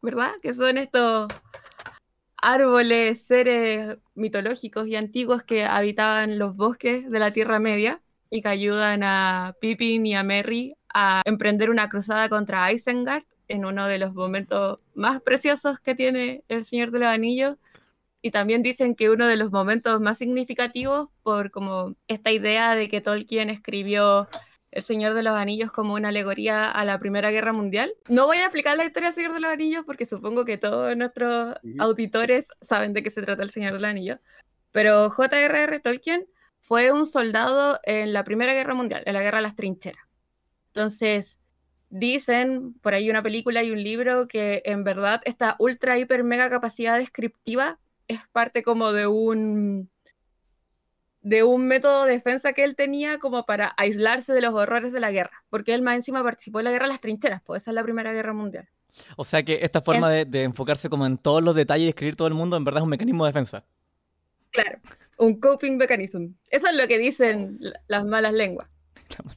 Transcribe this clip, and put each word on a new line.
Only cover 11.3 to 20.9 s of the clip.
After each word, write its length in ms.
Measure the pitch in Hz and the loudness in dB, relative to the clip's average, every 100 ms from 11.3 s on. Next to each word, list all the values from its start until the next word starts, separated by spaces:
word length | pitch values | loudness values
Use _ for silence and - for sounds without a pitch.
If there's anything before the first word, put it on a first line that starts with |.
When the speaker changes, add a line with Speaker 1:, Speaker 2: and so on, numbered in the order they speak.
| 214 214 208 226 | 0 2 2 2
Speaker 1:
una 200 | 233 208 | 2 0
cruzada 380 | 208 202 214 220 | -4 -2 0 0
contra 420 | 214 208 196 180 | 0 -2 0 0
Isengard 520 | 233 247 247 247 285 - _ _ | 0 -2 -4 -2 -4 -6 _ _
en 160 | 208 196 | -6 -4
uno 220 | 196 196 | -4 -2
de 120 | 196 | -2
los 140 | 190 | -4
momentos 680 | 190 185 196 196 202 196 202 _ - | -4 -4 -4 -4 -2 -2 -4 _ -4
más 260 | 208 262 | -2 -2
preciosos 580 | 247 262 294 285 285 269 | 0 0 2 0 0 -4
que 160 | - 254 | -4 -2
tiene 480 | 262 254 247 262 _ | 0 0 -4 -8 _
El 160 | 226 220 | -6 -4
Señor 260 | 240 233 | -4 -2
de 80 | 233 | 0
los 80 | 240 | 0
Anillos. 480 | 226 226 247 269 285 _ _ _ _ _ _ | 2 0 0 0 -4 _ _ _ _ _ _
Y 100 | 233 | -4
también 320 | 208 202 233 | -2 0 2
dicen 320 | 247 247 254 233 | 0 0 0 2
que 160 | 220 | 4
uno 160 | 220 240 | 4 4
de 100 | 220 | 2
los 140 | 220 | 2
momentos 500 | 196 190 226 233 220 | 0 2 0 2 2
más 160 | 214 220 | 0 -2
significativos 920 | 247 254 247 233 247 247 262 | -2 -2 -4 -4 -4 -2 -2